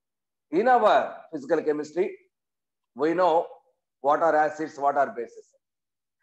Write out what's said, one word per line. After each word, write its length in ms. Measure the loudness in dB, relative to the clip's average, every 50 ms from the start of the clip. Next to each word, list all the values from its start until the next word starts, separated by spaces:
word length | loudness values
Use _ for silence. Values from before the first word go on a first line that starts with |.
| _ _ _ _ _ _ _ _ _ _
in 160 | -2 0 2
our 480 | 4 2 4 4 4 4 4 2 0 -8 -16 -18 -12 -12
physical 300 | -12 -4 -2 -2 0 0
chemistry, 520 | -2 -2 -4 -6 -6 -4 -4 -4 -4 -6 -14 _ _ _ _ _ _ _ _ _ _ _ _ _ _ _
we 220 | -4 -2 -2 0
know 320 | 2 2 2 2 2 0 -2 -12 -20 _ _ _ _ _ _ _ _
what 200 | 0 0 2 2
are 140 | 2 2 2
acids, 420 | 2 2 0 -2 -6 -10 -10 -8
what 180 | -2 -2 0 2
are 160 | 2 0 0 -2
bases. 300 | -10 -12 -12 -14 -20 -20 _ _ _ _ _ _ _ _ _ _ _ _ _ _ _